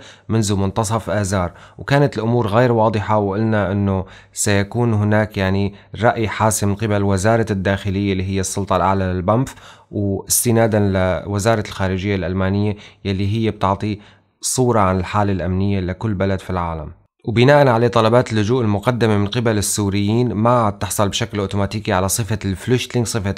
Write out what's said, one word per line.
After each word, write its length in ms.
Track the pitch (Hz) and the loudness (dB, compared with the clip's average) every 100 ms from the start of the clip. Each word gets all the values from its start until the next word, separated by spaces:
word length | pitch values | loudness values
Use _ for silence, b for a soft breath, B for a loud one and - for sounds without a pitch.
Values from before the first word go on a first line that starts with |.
| B B B | B B B
منذ 260 | 113 101 101 | 0 2 0
منتصف 540 | 98 101 107 113 - | 0 -2 -2 -2 -2
آذار، 420 | 95 98 98 87 B B B | -2 0 -2 -2 B B B
وكانت 400 | - 143 143 - | -2 2 2 0
الأمور 300 | 110 120 107 | 0 0 2
غير 240 | 107 127 | 2 4
واضحة، 460 | 117 110 107 104 107 | 4 2 0 0 0
وقلنا 540 | 101 98 110 107 92 | 2 0 0 0 0
أنه 340 | 101 101 95 92 B B | 0 0 0 -4 B B
سيكون 600 | - - 101 98 113 120 | -6 0 0 0 0 0
هناك 440 | 107 107 107 107 - | 2 2 2 0 -2
يعني 360 | 95 98 101 B B 92 | 0 0 -2 B B 0
رأي 260 | 113 - 110 | 0 2 -2
حاسم 400 | - 107 107 101 | 0 0 2 -2
من 80 | 98 | -2
قبل 280 | 113 104 | 0 0
وزارة 420 | 101 98 101 113 110 | 2 2 2 2 2
الداخلية 600 | 101 95 98 104 95 101 | 0 0 -2 -2 -2 0
اللي 100 | 95 | 0
هي 160 | 95 95 | -2 -2
السلطة 360 | 95 - 95 92 | -4 -4 -2 0
الأعلى 280 | 87 98 | 2 0
للبنف، 520 | 92 92 90 110 131 - B B B | 0 -2 0 0 0 -8 B B B
واستنادًا 880 | - 101 98 - - 123 113 113 107 | -4 -2 -4 -2 -2 2 2 4 2
لوزارة 840 | 101 95 92 85 - 101 101 113 101 | 2 2 0 -2 -2 -2 0 0 -2
الخارجية 480 | - 95 95 98 98 | -4 -2 -2 -2 -2
الألمانية 600 | 85 92 95 101 104 101 B B 95 | -2 -2 0 0 -2 -4 B B -6
يلي 280 | 95 101 113 | -4 -2 0
هي 160 | 110 | -2
بتعطي 480 | - 95 98 107 101 B B B _ | 0 0 0 -2 -6 B B B _
صورة 380 | - - 127 113 | -6 0 2 4
عن 200 | 95 95 | 2 2
الحالة 320 | 90 107 104 | 0 0 0
الأمنية 480 | 95 80 92 98 101 | 0 -2 -2 0 -2
لكل 340 | 90 92 110 | -4 -6 -6
بلد 260 | 95 98 95 | -2 -2 -2
في 100 | - | -4
العالم. 420 | 92 85 82 76 - _ _ - | -4 -4 -6 -10 -16 _ _ -4
وبناء 420 | 110 123 147 139 | 2 6 6 6
عليه 200 | 113 120 | 4 2
طلبات 440 | 117 110 120 - | 4 4 4 2
اللجوء 300 | 110 104 127 | 0 0 0
المقدمة 560 | 113 101 98 123 113 104 | 0 0 -2 0 2 2
من 100 | 101 | 0
قبل 300 | 123 117 104 | -2 0 0
السوريين 760 | 98 - 101 98 101 113 123 | -2 -2 0 0 0 2 0
ما 160 | 95 113 | 0 2
عاد 280 | 123 110 101 | 2 0 -2
تحصل 320 | 98 - 101 | -6 -2 -2
بشكل 300 | 98 - 101 | -2 -4 -4
أوتوماتيكي 540 | 98 101 98 110 104 | -4 -2 -2 -4 -2
على 160 | 95 95 | 0 0
صفة 300 | - 107 107 98 | -2 -2 -4 -4
الفلوشتلينغ، 640 | 92 - 123 - 123 113 | -4 0 0 0 -4 -2
صفة 280 | 117 98 | -2 -4